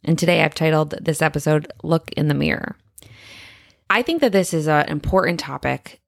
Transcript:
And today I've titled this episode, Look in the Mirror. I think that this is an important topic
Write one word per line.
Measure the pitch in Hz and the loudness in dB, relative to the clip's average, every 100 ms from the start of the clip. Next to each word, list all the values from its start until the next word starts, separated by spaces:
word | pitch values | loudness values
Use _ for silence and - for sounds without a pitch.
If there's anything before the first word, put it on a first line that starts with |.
And | - 165 | 0 0
today | 170 175 | 2 2
I've | 156 | 2
titled | - 160 156 151 - | 0 2 2 0 -4
this | - 147 | -4 0
episode, | 160 147 151 151 151 - | -2 0 0 0 -2 -12
Look | 160 165 - | -2 -2 -2
in | - 151 | -2 0
the | |
Mirror. | 143 151 - - - _ - - - - - - - _ _ _ | 0 0 -2 -6 -12 _ -20 -20 -20 -20 -20 -20 -20 _ _ _
I | 202 | 0
think | 247 330 | 0 2
that | 254 | 4
this | 196 180 | 2 2
is | 165 151 | -2 2
an | 151 - | 2 2
important | 147 - 190 175 170 | -4 0 0 0 -4
topic | - 135 135 131 - - | -8 -6 -4 -6 -10 -20